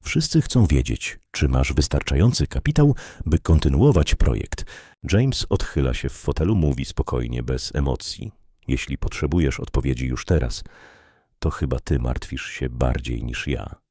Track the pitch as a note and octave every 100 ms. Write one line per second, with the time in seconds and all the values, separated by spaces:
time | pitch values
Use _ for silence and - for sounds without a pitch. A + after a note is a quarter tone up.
0 | - - D#3+ D#3+ - B2+ G2+ C#2 B1 A#1
1 | - - _ - C#2+ B1+ C2+ C2 C#2+ C#2+
2 | - C#2 G#2 - - - - D3+ D3 -
3 | - - - D#2 - D#2+ D2+ C#2 C3+ F#2
4 | D2 - - A1 - - - - - _
5 | - G2 C3+ B2 - G2+ - - C2+ B1
6 | C#2 - - C#2 D#2+ G#2+ D2+ B1+ C#2 -
7 | C#2 B1 A#1+ A#1+ B1 B1+ - - C#2 B1
8 | - - A1+ - _ _ - C2 - C2+
9 | - - D2 F2 D2 - - C#2 C2 B1
10 | B1+ B1 - E2+ A#1+ - - - - -
11 | _ _ _ _ E2 - C#2 B1+ - C#2
12 | A#1+ B1+ - C2 - - C2 A#1+ B1+ A#1+
13 | - A#1+ A#1+ A#1+ - C2 G1+ - _